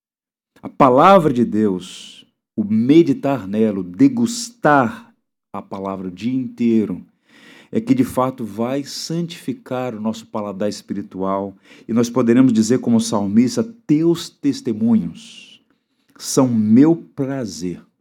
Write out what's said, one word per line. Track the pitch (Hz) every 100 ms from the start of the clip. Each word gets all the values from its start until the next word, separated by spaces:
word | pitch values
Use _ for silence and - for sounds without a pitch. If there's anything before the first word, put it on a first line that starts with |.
| _ _ _ _ _ _
A | -
palavra | - 139 127 170 196 156
de | 123 113
Deus, | 107 107 92 87 - - - _ _ _ -
o |
meditar | 104 110 120 156 143 131 135 135 95
nela, | 104 110 98
o |
degustar | 90 90 139 117 113 - - - 160 143 117 - - _ _ _ _
a | 101
palavra | - 98 98 95 92
o |
dia | 90 110
inteiro, | 131 120 117 120 113 101 87 - _ _ _ - - -
é | 113
que | 110
de | 131 123
fato | - 127 131 113
vai | 98 117 139 139
santificar | - - 165 170 170 - 120 - 123 123
o | 110
nosso | 107 110 -
paladar | 113 104 95 104
espiritual | 101 - 98 98 92 95 98 101 98 _ - -
e |
nós | 113 120
poderemos | 131 120 120 131
dizer | 110 110 123
como | 117 117
salmista, | 113 107 101 104 123 123 113 - -
"Teus | 151 165 165 -
testemunhos | _ 143 131 - 104 113 113 85 82 - - - _ _ _ _ _ _ _
são | - - 131
meu | 113 107 113 151 165
prazer." | - - 135 135 113 80 87 82 - _